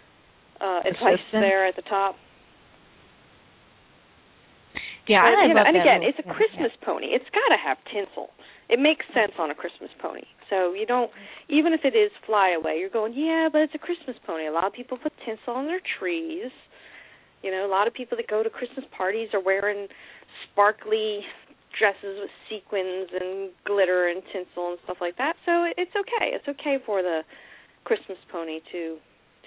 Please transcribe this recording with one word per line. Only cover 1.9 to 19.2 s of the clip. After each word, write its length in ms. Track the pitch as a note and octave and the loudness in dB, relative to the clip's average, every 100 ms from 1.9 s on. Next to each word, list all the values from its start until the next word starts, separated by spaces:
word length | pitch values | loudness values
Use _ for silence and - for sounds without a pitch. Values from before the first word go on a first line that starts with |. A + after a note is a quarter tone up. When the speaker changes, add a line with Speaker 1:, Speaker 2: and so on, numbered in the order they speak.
| G3+ G3 - _ _ _ _ _ _ _ _ _ _ _ _ _ _ _ _ _ _ _ _ _ _ _ _ _ - - - - | 0 0 -4 _ _ _ _ _ _ _ _ _ _ _ _ _ _ _ _ _ _ _ _ _ _ _ _ _ -16 -14 -8 4
Speaker 2:
Yeah, 140 | G3+ | 6
Speaker 1:
And, 160 | F3 G#4 | 8 8
Speaker 2:
I 40 | |
Speaker 1:
you 40 | E4+ | 6
know, 80 | D#4+ | 8
Speaker 2:
love 60 | A3 | 6
Speaker 1:
and 60 | F4 | 6
Speaker 2:
that 40 | E4 | 6
Speaker 1:
again, 140 | F#3+ | 6
Speaker 2:
little 80 | F#3 | 4
Speaker 1:
it's 100 | D4 | -2
a 40 | F#3 | -6
Speaker 2:
Santa 100 | E3 | 0
Speaker 1:
Christmas 360 | G#4+ - C4 | 0 0 -4
Speaker 2:
hat. 80 | - | -4
Speaker 1:
pony. 260 | - D#3+ - | -6 -6 -2
It's 160 | B3+ - | -4 -2
gotta 280 | G4+ B4+ A#3+ | 0 2 2
have 160 | D3 C3+ - | 0 -6 -6
tinsel. 400 | G#3+ G3 - - _ - - - | -8 -8 -10 -14 _ -20 -14 0
It 100 | A#3+ | 4
makes 260 | C#4+ D#4 - | 4 2 -2
sense 200 | - G#3 - | 0 0 -2
on 140 | D#3+ | -6
a 40 | D3 | -6
Christmas 360 | F3 - - - | -10 -12 -20 -12
pony. 240 | - - - _ - | -12 -12 -16 _ -4
So 240 | G3 F3+ | 0 0
you 120 | F#3+ G#3+ | 0 -2
don't, 240 | B3 A#3 - G3+ - - | 0 -2 -6 -20 -18 0
even 240 | C#4+ D#4+ | 2 4
if 120 | D#4+ C#4 | 2 2
it 80 | A#3 | 4
is 140 | G#3 - - | 2 0 -2
flyaway, 540 | G#3+ F#3+ E3+ D#3+ D#3+ | 2 4 2 0 -4
you're 100 | F#3+ | -4
going, 240 | A3+ G#3+ | -4 -4
"Yeah, 360 | A#3+ D#4 D#4+ D#4+ | -2 -2 0 2
but 100 | D4+ | 2
it's 140 | D4+ D4+ | 0 -2
a 20 | |
Christmas 360 | - F4 - A#3+ - | -8 -8 -8 -14 -10
pony." 220 | E3 D#3 | -8 -4
A 40 | |
lot 140 | D#3+ F#3+ | -2 -2
of 80 | |
people 240 | A3+ B3 B3 | -4 -10 -8
put 160 | D4+ - | -8 -8
tinsel 300 | - A3 - | -12 -10 -8
on 140 | A#3+ C#4+ | -6 -4
their 120 | F4+ - - | -6 -8 -8
trees. 500 | F#3 E3+ E3 D#3+ A#3+ - _ - - - - - _ _ | -4 -4 -6 -8 -10 -14 _ -20 -20 -20 -20 -20 _ _
You 80 | G3 | -8
know, 140 | F#3 G3 | -4 -2
a 40 | |
lot 160 | F#3+ A3 | 0 0
of 80 | |
people 240 | A#3 B3 A3+ | -2 -10 -8
that 80 | A#3 | -4
go 140 | G#3+ | -2
to 80 | A3 | -4
Christmas 360 | - B3 - C#4 | -6 -12 -12 -14
parties 400 | - F#3 A3 | -6 -4 -4